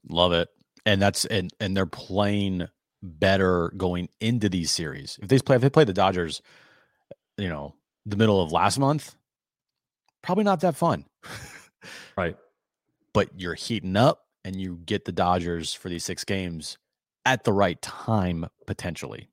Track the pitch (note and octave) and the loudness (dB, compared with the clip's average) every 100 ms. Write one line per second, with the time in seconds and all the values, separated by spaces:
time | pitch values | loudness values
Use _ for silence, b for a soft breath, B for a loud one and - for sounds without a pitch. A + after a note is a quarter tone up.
0 | - E2 F2+ E2+ E2+ _ _ _ - G2 | -4 2 4 4 0 _ _ _ 0 4
1 | G2+ - - G#2+ F2+ _ G2+ G2 F#2 - | 4 2 -2 -2 -4 _ -2 0 -2 -6
2 | - F#2+ G2+ G#2 G2 F#2 E2+ _ _ _ | -6 0 0 0 0 -2 -6 _ _ _
3 | F#2+ D#2 F#2+ G2 F#2 F2+ E2+ F#2+ F#2 F2+ | -18 0 2 4 4 2 0 -2 -4 -2
4 | F2 _ A2 A#2+ G2+ F2+ E2 - D#2+ C#2+ | -6 _ -2 0 0 0 -2 -4 -6 -10
5 | - - F#2+ C3 - C3 C3+ D#3+ C3+ F#2+ | -14 -14 2 2 4 4 4 4 4 4
6 | F#2+ F2+ E2+ C#2+ b b b b b b | 2 2 -4 -6 b b b b b b
7 | b - _ - G2 D2+ C#2+ - _ _ | b -20 _ -8 -6 -6 -10 -16 _ _
8 | G#2+ G2+ A2 G2 E2+ E2 G2 C3 C#3 D3 | -6 4 6 6 4 4 2 2 0 0
9 | - - _ _ _ _ _ _ _ _ | -4 -20 _ _ _ _ _ _ _ _
10 | _ _ - F#3 G#3 F#3 F3+ D3+ E3+ F#2 | _ _ -4 0 2 2 0 0 0 0
11 | - _ B B B B B _ B B | -6 _ B B B B B _ B B
12 | B - F2 - _ _ _ _ _ _ | B -4 -4 -4 _ _ _ _ _ _
13 | _ - F#2+ F#2+ F2+ D#2+ - A2+ F#2 F#2+ | _ 0 0 -4 -8 -8 -4 -4 0 4
14 | C3 - _ _ F#2+ F#2+ F#2 F2 E2+ G2+ | 4 2 _ _ -10 -8 -8 -10 -4 -4
15 | - F2+ F2+ F2+ F2 E2+ D#2+ - F#2 F2 | -4 0 2 2 0 -4 -6 -10 -8 -8
16 | - F2+ - G2 F2+ E2 D2+ - _ _ | -8 -8 -6 -4 -4 -8 -12 -16 _ _
17 | _ _ B2+ B2+ - G2 G2 E2 - - | _ _ 0 0 2 2 2 0 -10 -10
18 | - A2 F#2 E2+ E2 _ - G#2+ - D#2+ | -2 0 0 -2 -6 _ -12 -8 -8 -10
19 | D2 G#1+ - | -12 -14 -18